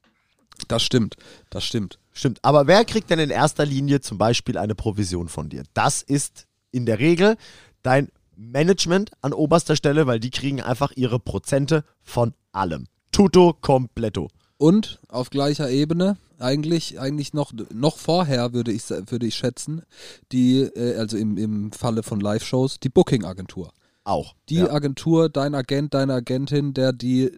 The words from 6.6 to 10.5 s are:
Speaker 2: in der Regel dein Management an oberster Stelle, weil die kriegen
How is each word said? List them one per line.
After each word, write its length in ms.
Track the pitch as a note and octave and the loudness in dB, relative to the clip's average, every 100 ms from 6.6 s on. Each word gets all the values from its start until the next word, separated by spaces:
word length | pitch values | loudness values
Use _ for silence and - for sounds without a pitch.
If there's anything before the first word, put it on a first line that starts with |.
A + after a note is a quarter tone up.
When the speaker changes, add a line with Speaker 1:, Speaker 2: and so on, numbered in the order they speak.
| _ | _
Speaker 2:
in 160 | B2+ A#2 | -4 -2
der 120 | G#2+ | 2
Regel 380 | D3+ E3+ G3+ A3 - - - _ | 2 4 4 2 -6 -20 -20 _
dein 260 | B2+ C3 C#3+ _ _ F#2 | 2 2 0 _ _ -20
Management 760 | A2+ C3+ E3+ G3 E3 F#3 G#3+ _ | -6 0 2 2 2 0 -2 _
an 140 | C#3 | -6
oberster 420 | C3+ D3+ E3+ - D#3 | -2 2 2 2 0
Stelle, 300 | D3 D3 C3+ | 2 2 2
weil 120 | A2+ | 0
die 120 | B2 | -2
kriegen 320 | - C3+ | -4 -4